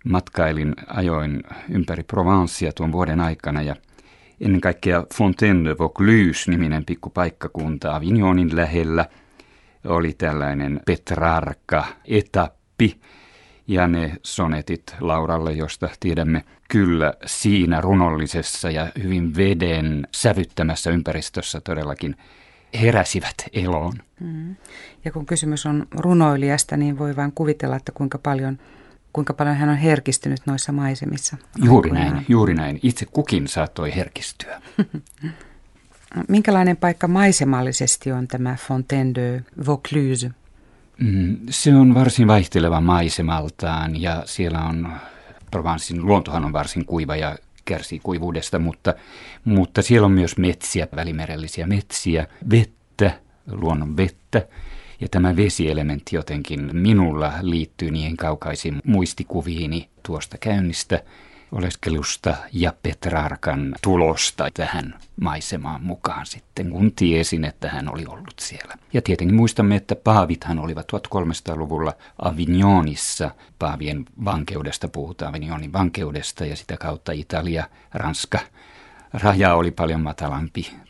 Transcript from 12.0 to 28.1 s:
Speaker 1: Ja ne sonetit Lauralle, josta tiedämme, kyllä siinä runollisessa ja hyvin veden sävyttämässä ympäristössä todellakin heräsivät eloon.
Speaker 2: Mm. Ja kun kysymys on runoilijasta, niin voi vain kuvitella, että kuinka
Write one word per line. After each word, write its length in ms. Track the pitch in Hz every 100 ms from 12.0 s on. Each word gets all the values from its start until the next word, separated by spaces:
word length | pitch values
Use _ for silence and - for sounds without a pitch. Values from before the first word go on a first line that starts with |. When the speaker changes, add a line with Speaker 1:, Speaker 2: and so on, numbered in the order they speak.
| - 107 - 101 82 _ _ - 110 - _ - - _ _ _ -
Speaker 1:
Ja 200 | 92 87
ne 300 | 85 80 82
sonetit 720 | - - 85 78 - 82 - -
Lauralle, 540 | 85 80 80 82 80
josta 360 | 78 78 - 85 -
tiedämme, 440 | 92 80 80 80 - _ -
kyllä 440 | 110 95 85 76 - -
siinä 560 | - 110 101 85 80
runollisessa 880 | 90 98 87 78 76 82 78 - 82
ja 160 | 78 82 -
hyvin 320 | 95 92 85 78
veden 720 | 98 95 90 80 78 76 71
sävyttämässä 760 | - 117 95 85 - 82 80 -
ympäristössä 720 | 87 80 78 - - - 80
todellakin 540 | - 78 73 69 - - - - _ _ _ 113
heräsivät 540 | 113 117 92 95 - - -
eloon. 400 | - 90 82 80 120 - -
Speaker 2:
Mm. 360 | 175 160 165 190 - - - - 160
Ja 60 |
kun 140 | 160 143
kysymys 400 | 170 151 151 151
on 220 | 147 -
runoilijasta, 840 | - 175 175 156 139 139 143 - 147
niin 220 | 147 139
voi 160 | 147 139
vain 160 | 143
kuvitella, 440 | 143 156 151 135 131
että 160 | -
kuinka 260 | - 139